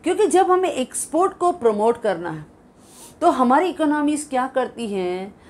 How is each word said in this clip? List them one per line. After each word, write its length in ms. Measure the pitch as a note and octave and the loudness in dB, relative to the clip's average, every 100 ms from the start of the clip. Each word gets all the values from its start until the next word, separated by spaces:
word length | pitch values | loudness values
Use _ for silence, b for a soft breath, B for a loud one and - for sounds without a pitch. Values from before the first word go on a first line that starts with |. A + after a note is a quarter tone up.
क्योंकि 220 | D#4 F#4 G4+ | -2 0 2
जब 240 | F4 F4 | 4 4
हमें 200 | F#4 F#4 | 2 2
एक्सपोर्ट 640 | - B3+ - - D#4 F#4+ - | -2 -6 -8 -4 0 0 0
को 160 | F4 | -2
प्रमोट 480 | - A#3 A3 A3+ A#3 | 0 0 2 0 0
करना 280 | G#3+ E3+ F3 | -2 -4 -6
है 160 | D#3+ D#3 - _ _ B B B - | -10 -14 -20 _ _ B B B 0
तो 100 | E4+ | 2
हमारी 380 | C#4 B3 C#4 F4+ | 4 4 4 2
इकोनॉमीज 580 | - D4+ D4+ D4 D4 - | 0 0 0 0 -2 -4
क्या 160 | B3+ C4 | -4 -2
करती 400 | C4 B3 - A#3 | -2 -4 -6 -6
हैं, 480 | G3 F3+ F3+ G3 - | -4 -4 -6 -10 -16